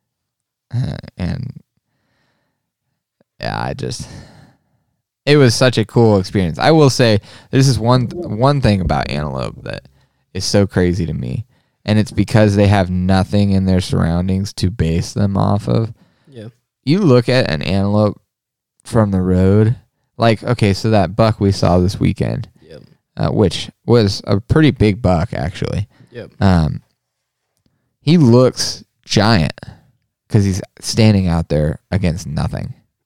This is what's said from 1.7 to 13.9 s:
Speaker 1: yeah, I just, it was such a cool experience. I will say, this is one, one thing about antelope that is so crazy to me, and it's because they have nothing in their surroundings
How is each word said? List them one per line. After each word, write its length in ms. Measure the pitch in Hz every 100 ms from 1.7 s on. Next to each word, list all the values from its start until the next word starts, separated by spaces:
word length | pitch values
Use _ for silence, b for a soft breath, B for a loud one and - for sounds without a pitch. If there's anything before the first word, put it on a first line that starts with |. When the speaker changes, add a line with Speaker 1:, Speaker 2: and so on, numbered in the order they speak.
| _ _ _ _ _ _ _ _ _ _ _ _ _ _ _ _ -
Speaker 1:
yeah, 220 | 55 53
I 120 | 64
just, 340 | 67 64 - - B B B B B B B _ _ _ _ 139
it 120 | 147
was 160 | 127
such 240 | - 131 117
a 80 | 104
cool 320 | 127 113 101
experience. 380 | 92 104 87 78
I 140 | 147
will 180 | 160 139
say, 300 | - 120 104 B B B
this 160 | 131 135
is 100 | 110
one, 300 | 113 127 120
one 520 | - 139 107 135 143
thing 200 | 120 101
about 300 | 78 71 -
antelope 520 | 73 76 65 55 -
that 240 | 57 53 _ _ _ _ _
is 120 | - -
so 200 | 104 98
crazy 400 | 95 90 87 80
to 80 |
me, 320 | 67 62 82 - _ _ _ -
and 140 | 107
it's 120 | 101
because 440 | - 98 110 107 101
they 120 | 101
have 220 | 101 90
nothing 600 | 90 92 95 92 104 101
in 140 | 98 95
their 160 | 90
surroundings 720 | -